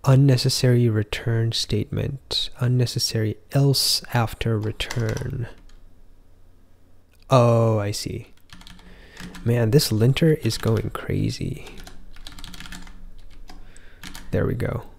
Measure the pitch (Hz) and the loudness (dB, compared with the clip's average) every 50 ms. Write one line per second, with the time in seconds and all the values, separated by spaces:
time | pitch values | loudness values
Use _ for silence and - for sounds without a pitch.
0 | - 139 131 131 139 139 127 123 - 143 - - - 127 123 120 120 117 107 107 | 6 6 6 8 8 6 6 4 2 0 0 2 4 4 6 6 4 4 4 2
1 | 104 - - - - 117 113 113 113 117 - - - - - 104 - - - 104 | 0 -2 -6 -4 -2 -2 0 0 0 0 -2 -4 -2 -2 -2 -2 -2 -2 -4 -4
2 | 101 - 143 135 - - - - - - - - 123 120 127 127 123 117 - 123 | -4 -4 -6 -8 -10 -4 -4 -2 -2 -4 -4 -2 0 2 2 2 2 0 0 -4
3 | - - - 113 110 107 104 - - - - 139 139 139 131 - - - - - | -4 -2 -2 -2 -2 -2 -4 -8 -14 -2 2 4 4 4 4 2 2 0 0 -2
4 | - - - 120 117 113 - - - 113 113 107 107 107 110 - - - - 120 | -4 -2 0 0 0 0 -4 -4 -2 0 0 0 -2 -4 -4 -6 -6 -4 -2 -2
5 | 113 110 113 113 - 139 139 120 117 - - - - - - - - - - - | -2 -2 -2 -4 -6 -6 -6 -6 -8 -8 -10 -18 -20 -20 -20 -20 -20 -20 -20 -20
6 | - - - - - - - - - - - - - _ - _ - _ - - | -20 -20 -20 -20 -20 -20 -20 -20 -20 -20 -20 -20 -20 _ -20 _ -20 _ -20 -20
7 | _ _ _ - - - 135 127 120 120 117 117 117 113 110 107 101 104 104 - | _ _ _ -20 -2 4 6 6 6 6 6 4 4 4 2 2 0 -2 -4 -4
8 | - - - 107 113 - - - - _ - - - - - - - - - - | -6 -6 -8 -8 -10 -14 -20 -20 -20 _ -20 -20 -20 -20 -20 -20 -20 -20 -20 -20
9 | - - - - - - - - - 117 120 120 117 107 113 151 - - 113 104 | -20 -20 -18 -16 -16 -14 -14 -6 -2 0 0 2 2 4 4 4 4 4 2 4
10 | 110 127 135 - 170 160 151 - - 113 - - - 113 113 107 107 - - - | 4 4 4 4 4 4 4 2 0 -2 -2 0 0 0 0 0 -2 -4 -8 -8
11 | - - 107 98 104 110 120 - - 90 - - - - - - - - - - | -6 -4 -2 -2 -2 -2 -2 -4 -6 -6 -6 -8 -12 -14 -14 -14 -16 -14 -14 -14
12 | - - - - - - - - - - - - - - - - - - - - | -14 -14 -14 -14 -14 -14 -14 -14 -14 -12 -12 -14 -14 -14 -14 -14 -14 -14 -14 -14
13 | - - - - - - - - - - - - - - - - - - - - | -14 -14 -14 -14 -14 -14 -14 -14 -14 -14 -14 -14 -16 -16 -16 -18 -18 -18 -18 -16
14 | - - - - - - - 98 - - - - - - - - - - - | -16 -14 -14 -12 -10 -4 -2 0 0 0 -2 -4 -4 -4 -6 -6 -10 -12 -20